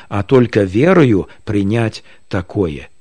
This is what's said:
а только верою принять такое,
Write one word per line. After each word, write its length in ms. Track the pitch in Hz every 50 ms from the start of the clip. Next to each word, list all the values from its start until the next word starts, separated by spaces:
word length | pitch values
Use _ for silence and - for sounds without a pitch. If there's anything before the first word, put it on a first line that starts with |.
| - -
а 140 | 113 101 98
только 400 | - 139 127 123 110 - 110 101
верою 640 | 95 90 107 139 175 190 180 147 123 107 92 80 - - - -
принять 580 | - 98 101 98 98 107 117 113 107 - - - - - - - -
такое, 580 | - 98 87 - - 110 98 82 73 67 - - - -